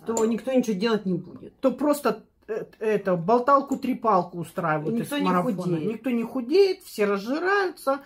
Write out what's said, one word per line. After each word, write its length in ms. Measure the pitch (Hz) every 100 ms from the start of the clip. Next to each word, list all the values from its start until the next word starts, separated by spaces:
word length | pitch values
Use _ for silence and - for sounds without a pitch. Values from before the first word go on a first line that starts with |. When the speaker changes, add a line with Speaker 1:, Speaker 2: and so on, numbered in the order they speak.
| -
Speaker 1:
то 180 | 226 226
никто 260 | 226 -
ничего 240 | 262 233 196
делать 260 | 233 214 190
не 80 |
будет. 400 | 175 - - - -
Speaker 2:
То 120 | 269
просто, 520 | 254 294 294 226 214 - _ -
э, 180 | 220 - -
это, 360 | 220 208 196 180
болталку-трепалку 1200 | 160 240 247 277 277 254 - 233 226 190 175 175
устраивают 560 | 160 - 170 156 151 233
Speaker 1:
Никто 180 | - 285
Speaker 2:
из 40 |
Speaker 1:
не 60 | 185
Speaker 2:
марафона. 280 | 180 175 185
Speaker 1:
худеет. 240 | 180 165 185
Speaker 2:
Никто 180 | 226 262
не 140 | 240
худеет, 580 | 226 262 240 349 392 370
все 220 | - - 202
разжираются, 960 | 196 208 294 359 403 381 - - 277